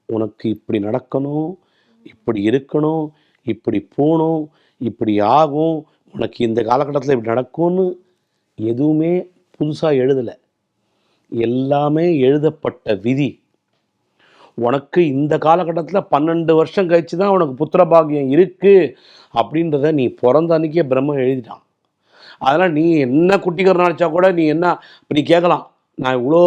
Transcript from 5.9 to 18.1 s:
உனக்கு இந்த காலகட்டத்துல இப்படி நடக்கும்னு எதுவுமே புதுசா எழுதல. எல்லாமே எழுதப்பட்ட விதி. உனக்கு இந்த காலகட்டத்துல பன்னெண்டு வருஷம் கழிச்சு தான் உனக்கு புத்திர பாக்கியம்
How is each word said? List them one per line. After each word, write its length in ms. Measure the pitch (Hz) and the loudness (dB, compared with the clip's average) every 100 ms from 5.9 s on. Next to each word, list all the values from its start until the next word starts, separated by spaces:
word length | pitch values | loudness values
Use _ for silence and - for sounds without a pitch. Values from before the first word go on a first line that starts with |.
| _ _ | _ _
உனக்கு 260 | - - - 117 | -10 -10 -4 -2
இந்த 160 | 113 | -2
காலகட்டத்துல 540 | 110 127 143 143 135 131 | 0 0 0 -4 -2 -2
இப்படி 180 | 110 | -2
நடக்கும்னு 520 | 117 127 - 170 185 180 175 _ _ _ _ _ - | -4 -4 -4 -2 0 -2 -4 _ _ _ _ _ -8
எதுவுமே 580 | 110 120 151 156 165 180 175 _ _ _ | -6 -2 0 0 0 -2 -4 _ _ _
புதுசா 300 | 151 151 165 139 | -6 -2 0 0
எழுதல. 360 | 127 135 110 - _ _ _ _ _ _ _ _ _ | 2 0 -4 -12 _ _ _ _ _ _ _ _ _
எல்லாமே 720 | 117 117 123 135 143 147 156 175 156 | -4 -2 -2 -2 0 0 0 0 2
எழுதப்பட்ட 760 | 127 147 156 156 127 - - | 2 2 0 -4 -8 -8 -6
விதி. 360 | 98 110 135 131 - _ _ _ _ _ _ _ _ _ _ - | -4 -2 -2 -4 -6 _ _ _ _ _ _ _ _ _ _ -18
உனக்கு 540 | - 117 139 139 180 165 | -4 -2 -2 -2 0 0
இந்த 300 | 135 151 156 | 0 -2 0
காலகட்டத்துல 600 | 151 170 170 170 160 190 - | 2 0 0 -6 -4 -4 -2
பன்னெண்டு 440 | 143 160 165 160 160 | -2 0 -2 2 2
வருஷம் 340 | 156 - 180 | 2 -2 0
கழிச்சு 260 | 170 - 170 | 0 0 -2
தான் 120 | 202 | 0
உனக்கு 240 | 190 156 127 | 0 0 -2
புத்திர 340 | 151 180 170 | -2 2 4
பாக்கியம் 400 | 165 156 | 4 4